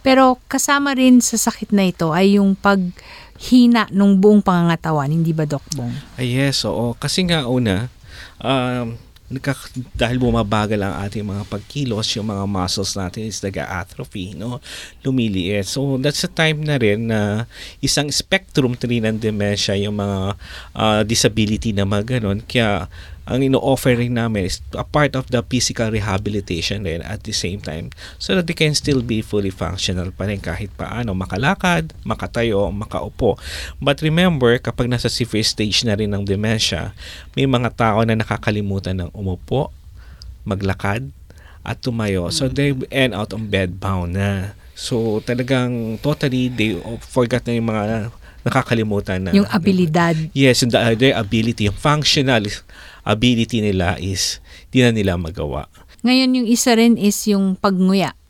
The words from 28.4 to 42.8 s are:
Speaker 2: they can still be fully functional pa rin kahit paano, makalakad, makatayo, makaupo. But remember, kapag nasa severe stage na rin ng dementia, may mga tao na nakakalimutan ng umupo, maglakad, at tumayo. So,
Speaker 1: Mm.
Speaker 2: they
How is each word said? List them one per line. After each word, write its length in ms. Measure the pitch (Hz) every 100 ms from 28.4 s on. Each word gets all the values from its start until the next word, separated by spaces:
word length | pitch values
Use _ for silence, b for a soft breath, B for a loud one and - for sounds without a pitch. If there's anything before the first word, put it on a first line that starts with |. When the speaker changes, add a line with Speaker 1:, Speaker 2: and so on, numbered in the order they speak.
| 165
Speaker 2:
they 80 | 165
can 160 | 156
still 320 | 143 - 135 120
be 160 | 110
fully 320 | 107 104 98
functional 560 | 92 85 90 - 90 87
pa 160 | - 95
rin 160 | 98
kahit 240 | 87 - 101
paano, 400 | - 85 226 170
makalakad, 800 | 131 92 95 135 196 185 170 160 -
makatayo, 720 | - 113 - - 117 98 98
makaupo. 640 | 101 107 - - - 123 - B B B B
But 240 | 139 139
remember, 560 | 156 160 180 156 123 120
kapag 320 | - - 123
nasa 160 | 123 120
severe 400 | - 117 107 107
stage 400 | - 107 92 120
na 80 |
rin 160 | 101 107
ng 160 | 101 98
dementia, 640 | 98 110 110 - 82 87 - B B B -
may 80 | 135
mga 240 | 123 120 -
tao 240 | 113 104
na 160 | 113 113
nakakalimutan 800 | 110 110 - 107 101 98 87 92
ng 160 | 87
umupo, 560 | - 98 90 - 120 - - - - b b b -
maglakad, 640 | - 95 98 98 101 104 135 - - b b b
at 160 | - 113
tumayo. 560 | - 117 107 95 85
So, 160 | - 131
Speaker 1:
Mm. 40 | 127
Speaker 2:
they 120 | 143 135